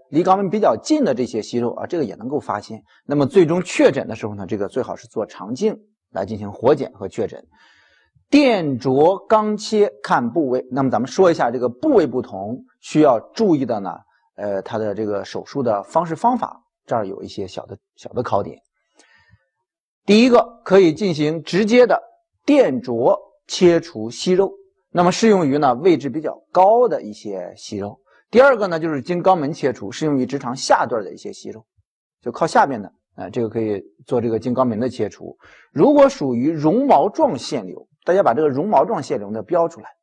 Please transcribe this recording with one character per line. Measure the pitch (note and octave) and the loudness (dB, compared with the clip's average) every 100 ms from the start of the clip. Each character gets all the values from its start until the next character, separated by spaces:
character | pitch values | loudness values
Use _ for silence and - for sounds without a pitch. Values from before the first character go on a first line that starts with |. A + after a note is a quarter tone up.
| - | -4
离 | D3 | 0
肛 | F3+ F#3+ | 2 2
门 | F#3+ | 0
比 | G#3 | 0
较 | F3+ A2 | 0 0
近 | - D4+ | 0 0
的 | G3+ | 0
这 | A#2+ | 0
些 | B2 A2 | -2 -4
息 | G2 A#2+ | -4 -4
肉 | A#2+ | -4
啊， | - G#2+ | -6 -8
这 | E3+ | -4
个 | |
也 | A2 F2 | -6 -8
能 | A#2+ | -6
够 | C#3+ | -6
发 | - G#2 | -4 -6
现。 | - A2 _ _ - | -8 -18 _ _ -4
那 | |
么 | D3 | -2
最 | C3+ G3 D#3 | 2 4 4
终 | F3 | 0
确 | - - B3+ | -4 2 2
诊 | C3+ F2 | 2 -6
的 | - | -8
时 | A2 | -10
候 | |
呢， | G2+ F#2 | -10 -8
这 | G#2 | -6
个 | F#2+ | -4
最 | C3+ | -6
好 | G#2+ - | -6 -10
是 | - | -10
做 | A2+ | -8
肠 | G2+ - G2 | -8 -10 -12
镜 | B2+ G#3+ - _ _ _ | -4 -4 -4 _ _ _
来 | - G2+ | -8 -8
进 | G#2 | -8
行 | G#2 | -8
活 | - A#2 | 2 2
检 | D3 A2+ | 2 -2
和 | - F#2+ | -10 -10
确 | - G2 | -6 -6
诊。 | - _ _ _ _ _ _ _ _ - | -8 _ _ _ _ _ _ _ _ 2
电 | C#4+ C4+ G3+ D3+ B2 | 4 4 2 -2 -2
灼、 | C#3 C3 E3 F#3+ - | 0 4 4 2 2
肛 | A3 G#3+ G#3 | 2 2 -4
切 | - G#3+ G3+ - | -2 0 0 -2
看 | - D#3+ A#2+ | -2 0 0
部 | F3 C3+ | -2 0
位， | B2+ - | -2 -4
那 | C3 | -2
么 | C3 | 0
咱 | A2 | -2
们 | C3 | -4
说 | - F#3 | 2 2
一 | |
下 | D#3+ B2 | 4 -2
这 | A#2+ | -2
个 | A#2+ | -6
部 | A#2+ D#4 | -2 2
位 | A#3 | 2
不 | C#3+ B2 | 2 -4
同， | - F#2+ G#2 B2+ - _ | -8 -10 -10 -10 -14 _
需 | - D3+ | -4 2
要 | D3 A2+ - | 4 4 -2
注 | - G#3+ | -2 0
意 | D3 | 2
的 | B2 G#2+ | -2 -6
呢， | F#2 E2 _ _ _ | -6 -12 _ _ _
呃， | - G#2 G2 | -10 -6 -6
它 | - A2 | -6 -6
的 | G#2+ | -4
这 | G2 G#2 | -4 -4
个 | G2+ | -4
手 | F#2+ G2 F2 | -6 -12 -8
术 | C#3 | -4
的 | A#2 G2+ | -2 -2
方 | F#2+ D#3+ | -2 -2
式 | E3+ D#3 | -2 -2
方 | A#3 B3 | -2 -2
法， | - - _ _ | -6 -12 _ _
这 | - A#2+ | -6 -4
儿 | G2 | -4
有 | G2 | -10
一 | G2 | -12
些 | - F#2+ | -12 -10
小 | - | -12
的， | - G2+ _ | -16 -20 _
小 | _ - | _ -10
的 | A#2+ | -8
考 | A#2+ G2+ | -2 -2
点。 | F2+ - _ _ _ _ _ _ _ _ _ _ _ _ _ _ | -4 -12 _ _ _ _ _ _ _ _ _ _ _ _ _ _
第 | - G#3+ | 2 4
一 | B3 | 6
个， | A#3 - - | 4 2 -6
可 | - F#3+ | 2 6
以 | E3+ | 6
进 | D3 G3+ | 2 -2
行 | D3 D3+ E3 | 0 -2 -4
直 | - F3 | -4 -2
接 | G#3+ B3 A#3 | 4 4 6
的 | E3 - _ _ _ | 2 -2 _ _ _
电 | - C#4+ F#3 B2+ | 2 4 4 0
灼 | C3 A#2 D3 - - _ - | -4 0 0 0 -4 _ -12
切 | - F3 E3 | 2 4 4
除 | - A2 A2+ | -2 -10 -10
息 | - F#3 | -6 0
肉， | F#3 G3 - _ _ _ | 0 0 -4 _ _ _
那 | E3+ | 0
么 | F3+ | 0
适 | - A3+ | 2 2
用 | F#3+ D3 | 4 2
于 | C#3+ | 2
呢 | C#3 B2 | 0 2
位 | F#3 C#3+ | 2 2
置 | C3+ | -2
比 | D3+ | -6
较 | D3+ - _ | -8 -10 _
高 | F3+ G3 A#3 A#3 | 2 4 4 2
的 | C#3+ | -2
一 | G#2+ | -8
些 | G#2 G#2+ F#2 F2+ F#2 | -14 -10 -10 -12 -16
息 | - G2+ | -12 -8
肉。 | G2+ - _ _ - | -8 -12 _ _ 0
第 | A3+ | 4
二 | C#4 | 6
个 | A#3 G3 | 4 -2
呢， | E3 | -2
就 | E3 | -4
是 | C#3+ | -4
经 | C#3 F3 | -4 0
肛 | F#3+ | 2
门 | F#3 C#3 | 2 0
切 | D#3+ C#3 | -2 -4
除， | - G2+ | -4 -10
适 | - | -6
用 | D#3 C#3 | -2 0
于 | B2+ | -2
直 | C3+ | -6
肠 | A#2+ | -8
下 | C3+ - A#3 | -8 0 0
段 | B2+ A#2 | 2 -4
的 | F2+ | -8
一 | - | -14
些 | G2+ | -16
息 | G2 - | -14 -16
肉， | G#2+ _ _ _ _ _ _ | -18 _ _ _ _ _ _
就 | B2 | -10
靠 | - E3 | -4 0
下 | A#3 D#3 | 2 2
边 | A#2 | -2
的， | F#2+ _ _ - | -10 _ _ -16
呃， | F#2 | -10
这 | B2+ | -4
个 | A2 | -4
可 | A2+ | -2
以 | A2 G2 - _ | -4 -4 -8 _
做 | - B2 | -4 -2
这 | A2+ | 0
个 | A2 | -2
经 | B2 | -2
肛 | B2 B2+ | 0 0
门 | G#2 | 0
的 | B2+ | -4
切 | A#2 G2+ | -4 -8
除。 | - E2+ - _ _ _ | -8 -20 -20 _ _ _
如 | C3+ A#3+ | 2 4
果 | C#4+ C#4 | 6 4
属 | - C#3 | 2 -4
于 | A#2+ C#3+ | -2 -2
绒 | E3 D#3 A3+ C#4 | 0 0 2 2
毛 | D#3 F#3+ | 2 2
状 | D#4+ C#4+ C3+ | 0 0 -2
腺 | - C3+ F#2 | -6 -8 -8
瘤， | - _ _ | -16 _ _
大 | - | 0
家 | F#3+ | 2
把 | D3 | 2
这 | B2 | 2
个 | D#3 | 0
绒 | C3 G3+ | 0 0
毛 | F#3+ | 2
状 | F#3+ F#3+ | 2 -4
腺 | C3+ B2+ | -6 -8
瘤 | G2+ | -6
呢 | A2 | -10
标 | A2 E3+ E3 | -4 -2 -2
出 | A2 | -6
来， | - _ | -20 _